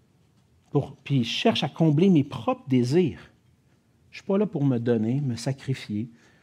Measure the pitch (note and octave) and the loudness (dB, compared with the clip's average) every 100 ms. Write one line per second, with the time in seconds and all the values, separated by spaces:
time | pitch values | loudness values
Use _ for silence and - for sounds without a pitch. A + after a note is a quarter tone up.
0 | _ _ _ _ _ _ _ C#3+ - - | _ _ _ _ _ _ _ -4 -4 -8
1 | - C#3 A2+ - A3+ A3+ D3 - D#3+ D3 | -2 -2 0 0 0 0 -2 0 2 4
2 | G3 D#3+ C3+ - B3 B3+ C3+ B2+ A#2+ E3+ | 4 4 2 -4 -6 -6 0 0 2 2
3 | D3+ - - _ _ _ _ _ _ _ | 0 -4 -16 _ _ _ _ _ _ _
4 | _ - - G3 G#3 D3 C#3 A#2 A#2+ A2+ | _ -12 -2 0 0 0 0 2 2 2
5 | A2 C3+ C3 A2+ C3+ C3+ - C3 - G#2 | 0 -2 -2 -4 -6 -6 -6 -8 -6 -8
6 | C3 - _ _ | -8 -14 _ _